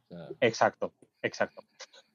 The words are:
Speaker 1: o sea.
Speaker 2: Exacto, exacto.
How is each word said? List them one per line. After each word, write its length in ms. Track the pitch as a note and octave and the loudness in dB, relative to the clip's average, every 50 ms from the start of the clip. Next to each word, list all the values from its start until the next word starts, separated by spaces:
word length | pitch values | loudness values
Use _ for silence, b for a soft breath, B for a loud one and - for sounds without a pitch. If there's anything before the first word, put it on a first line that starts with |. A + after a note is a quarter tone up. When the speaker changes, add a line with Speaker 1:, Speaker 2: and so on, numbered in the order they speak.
| _ | _
Speaker 1:
o 40 | _ | _
sea. 200 | F2+ E2+ E2 C#2 - - | -16 -16 -14 -14 -2 2
Speaker 2:
Exacto, 520 | C3 - - - B2 G#2+ - _ G2+ F2 - _ - _ _ _ - | 2 2 4 4 4 2 2 _ -4 -8 -8 _ -20 _ _ _ -6
exacto. 420 | A2+ - - G#2 - - - - _ _ B B B B B B _ _ | -6 -2 -2 -4 -4 -4 -8 -20 _ _ B B B B B B _ _